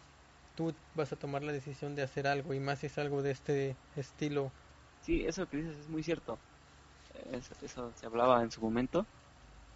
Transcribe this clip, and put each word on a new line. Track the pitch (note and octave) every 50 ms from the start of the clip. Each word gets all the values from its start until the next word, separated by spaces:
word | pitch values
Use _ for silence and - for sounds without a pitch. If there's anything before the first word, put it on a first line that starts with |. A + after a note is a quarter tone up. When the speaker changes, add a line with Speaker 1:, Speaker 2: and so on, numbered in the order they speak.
| - - - - - - - - - - -
Speaker 1:
tú | - E3 E3 D#3 - - - -
vas | D#3+ D3 B2+ D3+
a | -
tomar | - C#3+ C#3 C#3 D3
la | D3+ D3
decisión | C#3 C3 D3 C3+ - D3 C#3+ C#3+
de | C#3+ C3+
hacer | C3 - D3 C3+ C#3
algo, | C#3+ C#3 C3+ C3+ C3+
y | C3+
más | C3+ C#3 C#3 -
si | - C#3
es | - D3+
algo | D3 C#3+ C#3+ C#3 C#3
de | C#3
este | C3+ - - - C#3+ C#3 C#3 C3+ C3 - - - -
estilo. | D3 C3 - - - D#3 D3 D3 C#3+ C#3 C3 - - - - - - - - - -
Speaker 2:
Sí, | - - E3+ D#3+ -
eso | - E3 F#3+ F3 -
que | C#3 D3
dices | D#3+ E3 D3+ D3
es | D3 D#3
muy | D#3+ D#3 D3+
cierto. | E3+ D#3+ D3 - - A2 - - - - - - - - - - - - - - -
Eso, | - - - - C3 B2 B2+ - - -
eso | C#3+ - - B2+ A#2+ A#2 A#2
se | - - A2+
hablaba | A2+ A#2 B2 B2+ B2 A#2+ A#2
en | A2+
su | - A2+
momento, | A2+ A2 A2+ A#2+ B2+ - - F3 A3 - - - - - - - - - - - - - -